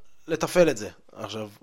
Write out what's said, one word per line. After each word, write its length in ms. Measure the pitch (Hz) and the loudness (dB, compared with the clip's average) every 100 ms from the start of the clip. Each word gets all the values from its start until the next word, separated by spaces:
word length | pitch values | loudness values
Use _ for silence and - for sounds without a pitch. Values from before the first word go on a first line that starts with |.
| - - - | -18 -14 -6
לתפעל 420 | 156 160 180 160 | -2 2 6 6
את 80 | 104 | 4
זה. 120 | 104 - - | -6 -12 -20
עכשיו, 380 | - 107 110 107 98 | -12 -10 -8 -10 -14